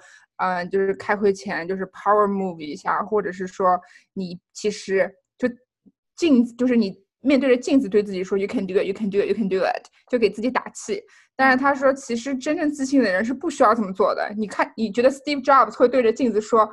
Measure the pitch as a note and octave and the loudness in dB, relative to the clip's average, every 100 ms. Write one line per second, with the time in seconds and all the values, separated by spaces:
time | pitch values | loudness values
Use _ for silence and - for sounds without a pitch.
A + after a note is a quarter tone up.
0 | - - _ - F#3 F3+ F3+ G3 G3 F#3+ | -8 -20 _ -6 -4 -2 -2 -2 -2 -2
1 | - G#3 G#3 G3 G3+ D#3 E3+ F#3+ F#3 - | -2 0 0 0 -4 -8 -6 -8 -8 -6
2 | G3+ G#3 G3+ G3 F#3+ E3 D3+ E3 F3 D#3+ | 0 2 2 0 -4 -6 -10 -8 -4 -4
3 | G3 G#3 F#3+ F#3 F#3 - F#3+ F3+ - - | -2 -2 -4 -6 -10 -2 0 0 -2 -20
4 | _ - F3+ F3+ _ - G#3+ G3+ - F#3+ | _ -10 -10 -12 _ -8 -6 -6 -2 0
5 | F3+ - _ - B3+ - _ _ _ _ | 0 -4 _ -6 -6 -6 _ _ _ _
6 | _ - E4+ B3 A#3 - B3 A#3 G3 F#3 | _ -2 2 4 2 0 0 2 0 -4
7 | _ _ B3+ C#4 C4+ B3 D4+ C4+ G3+ G#3 | _ _ 0 2 4 2 2 0 2 0
8 | G#3 F#3 F#3 G3 G3+ B3+ F#3+ F#3+ F3 G3 | 0 -4 -4 -2 -2 -4 -2 0 0 -4
9 | G#3+ G3 E3 G#3+ F#3+ F#3+ D3+ - - _ | -2 0 0 0 -2 0 -2 -4 -8 _
10 | - B3 G#3 - A#3+ B3+ - - - G3+ | -4 0 0 0 -2 -2 -4 -12 -10 -10
11 | - _ _ - C4+ B3+ C#4 C#4 C4+ C4+ | -10 _ _ 2 4 4 2 2 2 0
12 | - A#3 C#4 C4 D4+ E4 D4+ D4 C4+ C#4 | -2 -6 -4 -6 -4 -2 -2 -4 0 2
13 | A3 F#3 A3 C4+ E4+ - A#3 A3+ F#3+ F#3+ | 2 0 -2 -4 -4 2 4 4 0 0
14 | F3+ E2+ - G#3 G#3 - D4 - A3 A#3 | 0 0 -4 -4 -6 -4 -4 -4 -4 2
15 | B3+ C4+ - C#4+ C#4+ C#4 D#4+ - B3+ C4 | 2 2 -4 -4 4 4 4 2 2 4
16 | A3 A#3 B3+ G3+ G#3+ A3+ G#3+ | 2 2 0 0 0 2 2